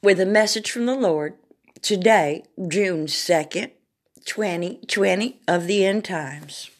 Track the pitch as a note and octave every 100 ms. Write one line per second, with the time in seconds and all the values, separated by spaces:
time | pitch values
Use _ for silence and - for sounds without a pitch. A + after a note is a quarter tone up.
0 | G3+ F#3 F#3+ G#3+ G#3+ A3 G#3 B3 A#3+ C4
1 | A3 D#3 D3+ - _ _ _ - - G#3
2 | F#3 A3 D3+ D3 - - F3+ F3 G3 E3+
3 | D#3 - - E3+ D3+ F3 A3 _ _ _
4 | _ - - - G#3+ E3+ F3 - - -
5 | G3 F#3 A#3 - - F3 E3+ G3+ F#3+ G3+
6 | G#3 F3 C#3 D3 D3+ - - _